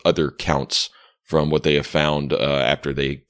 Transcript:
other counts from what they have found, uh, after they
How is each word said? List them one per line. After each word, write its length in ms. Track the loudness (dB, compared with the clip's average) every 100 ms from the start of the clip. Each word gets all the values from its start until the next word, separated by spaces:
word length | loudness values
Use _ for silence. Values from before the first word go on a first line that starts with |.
other 260 | 0 2 0
counts 600 | -2 -2 -2 0 -4 -4 -10 _ _
from 240 | -2 0 2
what 140 | 2
they 120 | 2
have 120 | 0 0
found, 480 | 0 0 0 -2
uh, 20 | -2
after 560 | 0 0 0 0 -2
they 320 | -2 -2 -4